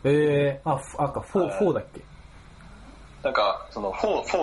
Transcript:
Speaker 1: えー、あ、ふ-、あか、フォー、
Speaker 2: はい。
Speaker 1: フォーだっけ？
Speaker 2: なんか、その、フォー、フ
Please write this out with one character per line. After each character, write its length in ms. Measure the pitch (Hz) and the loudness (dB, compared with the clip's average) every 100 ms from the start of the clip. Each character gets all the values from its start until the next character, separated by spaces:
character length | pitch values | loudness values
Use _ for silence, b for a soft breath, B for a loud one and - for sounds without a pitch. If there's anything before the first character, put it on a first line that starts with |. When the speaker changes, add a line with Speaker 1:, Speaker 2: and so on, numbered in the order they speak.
Speaker 1:
え 580 | 131 147 147 143 143 139 | 2 4 4 4 2 0
ー、 60 | - | -2
あ、 80 | 135 | -4
ふ-、 180 | - - | -4 -4
あ 80 | 143 | -2
か、 100 | 120 | -2
フ 200 | - 202 | -2 0
ォ 20 | |
ー、 40 | 170 | 0
Speaker 2:
は 60 | 98 | 2
い。 20 | |
Speaker 1:
フ 80 | 196 | 2
ォ 40 | |
ー 20 | |
だ 60 | 123 | 2
っ 20 | - | -2
け？ 60 | - - - - - - - - - - - - - | -14 -18 -20 -20 -20 -20 -20 -20 -20 -20 -20 -20 -6
Speaker 2:
な 80 | 139 | -2
ん 20 | |
か、 340 | - 104 - - | 0 0 0 -6
そ 100 | 113 | -6
の、 100 | 101 | -6
フ 160 | 95 214 | -2 0
ォ 160 | 165 | 0
ー、 60 | - | 0
フ 80 | 190 | 0